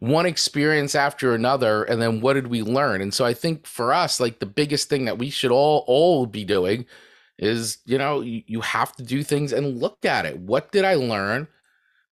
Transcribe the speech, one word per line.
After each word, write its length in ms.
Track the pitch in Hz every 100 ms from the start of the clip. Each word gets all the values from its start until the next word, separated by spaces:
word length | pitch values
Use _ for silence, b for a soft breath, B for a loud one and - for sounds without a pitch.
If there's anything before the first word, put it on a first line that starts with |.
one 260 | 113 156 180
experience 680 | 160 - 147 147 156 143
after 400 | 147 143 - 131
another. 480 | 117 120 135 117 107
And 160 | - 117
then 200 | 117 110
what 140 | 123
did 140 | 139 123
we 140 | 120
learn? 380 | 107 127 143 95
And 140 | 98
so 100 | -
I 80 | 123
think 340 | 117 165 160 -
for 260 | - 120
us, 280 | 156 160 -
like, 180 | 123 113
the 80 | 101
biggest 440 | 101 147 143 -
thing 160 | 143 120
that 120 | 101
we 120 | 131
should 200 | - 127
all, 320 | 123 143 151 -
all 400 | 127 170 160 123
be 180 | 101
doing 400 | 98 101 90 101 123 b b b b -
is, 400 | 104 117 113 - -
you 100 | 131
know, 240 | 139 143
you, 220 | 117 113 -
you 140 | 113
have 340 | 110 113 123 -
to 60 |
do 200 | 117 131
things 300 | 147 147 147
and 280 | 117 143 123
look 240 | 170 -
at 220 | 185 131 82
it. 120 | 69
What 340 | 90 127 -
did 120 | 202
I 100 | 190 175
learn? 520 | 123 107 98 120 156 _ _ _ _ _ _